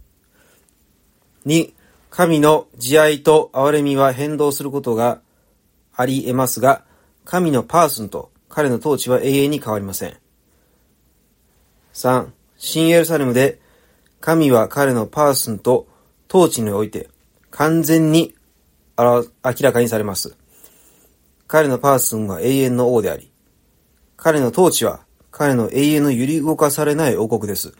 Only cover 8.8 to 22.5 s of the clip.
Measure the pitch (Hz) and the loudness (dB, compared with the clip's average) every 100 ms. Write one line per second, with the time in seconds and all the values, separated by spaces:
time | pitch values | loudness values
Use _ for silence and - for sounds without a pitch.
8.8 | 156 135 123 127 135 139 143 147 117 107 | -2 -4 0 0 0 0 0 -2 -6 -6
9.8 | 98 95 98 - _ _ _ _ _ _ | -6 -10 -12 -16 _ _ _ _ _ _
10.8 | _ _ _ _ _ _ _ _ _ _ | _ _ _ _ _ _ _ _ _ _
11.8 | _ - 127 127 - - _ - - 156 | _ -6 -2 -2 -4 -16 _ -16 -8 -2
12.8 | 165 170 160 160 131 120 135 - _ _ | 2 2 2 -2 0 0 0 -2 _ _
13.8 | _ _ _ - - 165 147 120 104 143 | _ _ _ -10 -2 2 4 2 2 -2
14.8 | 139 123 107 151 147 135 - 104 120 127 | 0 0 -4 0 0 0 -4 -4 0 0
15.8 | - _ _ _ _ 190 170 - 110 101 | -2 _ _ _ _ 2 2 0 -4 -4
16.8 | 107 95 - _ _ _ _ - 151 165 | -4 -8 -14 _ _ _ _ -2 0 0
17.8 | 151 160 156 160 160 _ _ _ _ _ | 2 2 4 2 0 _ _ _ _ _
18.8 | _ - 120 120 117 _ 131 120 135 120 | _ 0 2 2 -2 _ -6 0 0 2
19.8 | 120 110 104 90 - - _ _ - _ | 0 -2 -4 -8 -12 -16 _ _ -20 _
20.8 | _ _ _ _ _ _ - 156 147 123 | _ _ _ _ _ _ -2 2 2 0
21.8 | 143 131 - 110 107 90 117 | 2 2 0 -4 -6 -4 -2